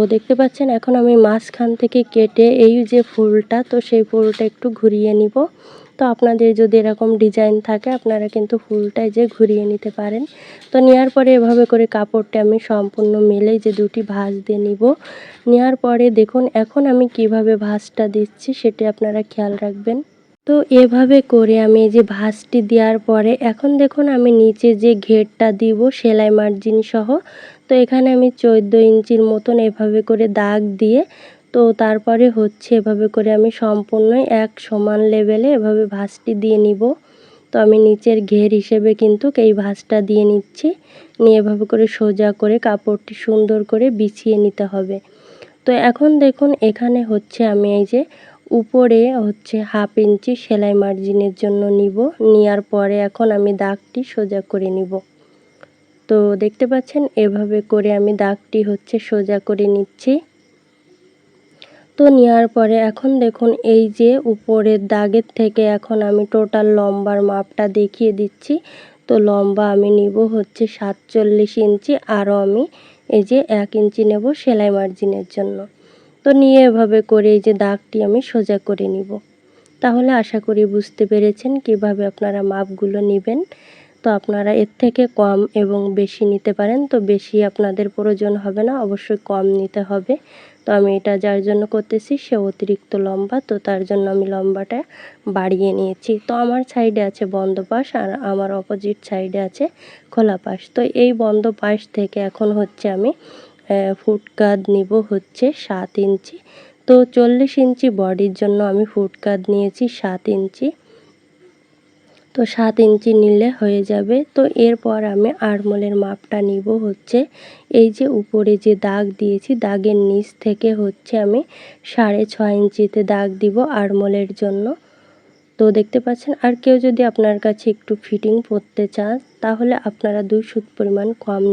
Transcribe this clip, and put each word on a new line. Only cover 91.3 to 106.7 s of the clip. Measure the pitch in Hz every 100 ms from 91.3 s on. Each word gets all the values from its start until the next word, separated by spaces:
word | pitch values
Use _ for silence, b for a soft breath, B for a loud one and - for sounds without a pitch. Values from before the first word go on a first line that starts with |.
| 202
জন্য | 196 208 208
করতেছি | 220 208 220 - 277
সে | - 220
অতিরিক্ত | 196 - 202 196 _ 202
লম্বা, | 196 190 196 254
তো | - 202
তার | 202 190 190
জন্য | 202 196
আমি | 190 196
লম্বাটা | 196 190 196 196 240 - B B B -
বাড়িয়ে | 190 185 190 196
নিয়েছি। | 190 190 185 - 214 -
তো |
আমার | 240 240 247 254
সাইডে | 247 226 214
আছে | 202 - 196
বন্ধ | 196 190 190
পাশ | 190 233 277 233
আর | 196 240
আমার | 202 196 196
অপোজিট | 196 190 208 202 208
সাইডে | - 190 190 196
আছে | 190 - 302 - B B _
খোলা | - 220 190
পাশ। | - 190 -
তো | - 240
এই | - 247
বন্ধ | 226 220 214 226
পাশ | 208 208 214 -
থেকে | - 202 202
এখন | 196 - 214
হচ্ছে | 208 202 - 208
আমি, | 190 233 339 B B B B _
এ, | 196 196
ফুটকাত | 196 - 208 - - 208 202 190
নিব | 196 190 220
হচ্ছে | 214 196 - - 254 302
সাত | - 185 190 -
ইঞ্চি। | 196 196 - 349 b b b